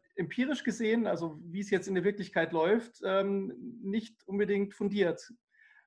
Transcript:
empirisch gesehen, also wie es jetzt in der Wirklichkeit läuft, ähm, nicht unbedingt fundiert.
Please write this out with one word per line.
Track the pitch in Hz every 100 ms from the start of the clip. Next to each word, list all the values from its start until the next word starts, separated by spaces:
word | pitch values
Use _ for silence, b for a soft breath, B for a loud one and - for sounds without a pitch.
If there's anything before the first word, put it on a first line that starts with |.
| _
empirisch | - 147 - 262 269
gesehen, | - 208 220 233 208
also | 156 165 151
wie | 170 185
es | 202
jetzt | 185 190
in |
der | 185
Wirklichkeit | 185 202 175 180 165
läuft, | 165 165 226 - -
ähm, | 190 190 196 196 196 - 180 -
nicht | 196 214 220 - -
unbedingt | 202 208 202 202
fundiert. | - 208 202 175 - - - b b b b